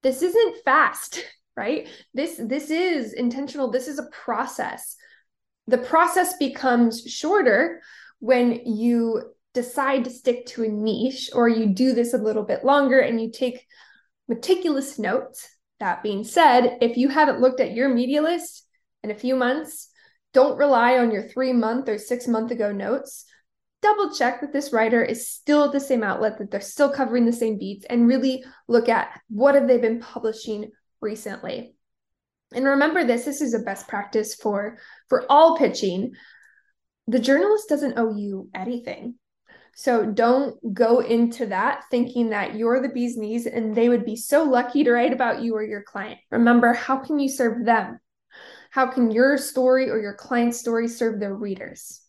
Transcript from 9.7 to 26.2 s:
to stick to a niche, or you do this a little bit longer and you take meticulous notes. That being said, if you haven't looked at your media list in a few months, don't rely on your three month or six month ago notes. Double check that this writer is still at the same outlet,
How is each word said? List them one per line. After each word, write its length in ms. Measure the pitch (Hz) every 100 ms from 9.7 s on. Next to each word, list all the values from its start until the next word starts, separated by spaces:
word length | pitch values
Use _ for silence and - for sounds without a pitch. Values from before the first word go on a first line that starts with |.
| - 269 269 240
to 40 |
stick 360 | - 262 240 -
to 180 | -
a 60 | 220
niche, 640 | 208 220 202 254 269 -
or 160 | - 233
you 180 | 226 214
do 180 | 190 254
this 220 | 233 240
a 40 | 240
little 260 | 214 214
bit 200 | 208 -
longer 360 | 262 285 277 262
and 200 | - 233
you 100 | 226
take 360 | - 254 247 _ _ _ _ _ _ -
meticulous 680 | 226 - 359 359 269 262 -
notes. 520 | 196 240 - - - _ _ _
That 200 | 196 -
being 220 | 214 196
said, 540 | 226 349 311 247 247 -
if 160 | 233 233
you 140 | 269
haven't 320 | 302 302 -
looked 180 | 254 254
at 140 | -
your 160 | 226 269
media 320 | 240 247 294
list 440 | 311 349 339 - _ _ _ _
in 80 | 214
a 40 | 214
few 200 | 247 262
months, 540 | 247 285 311 - - _ _ _ _
don't 240 | 262 285 -
rely 400 | 285 247 240 254
on 140 | 240
your 180 | 208 -
three 240 | - 262
month 340 | 240 220 247 269
or 100 | 208
six 300 | - 247 247
month 240 | 226 226
ago 180 | 233 208
notes. 500 | 202 196 233 - - - _ _ _ _ _
Double 300 | 415 415 392
check 300 | - 247 -
that 100 | 285
this 220 | 285 285
writer 280 | 226 220 233
is 280 | - 233 -
still 340 | - - 294
at 80 | 285
the 80 | 277
same 240 | 269 247
outlet, 340 | 208 190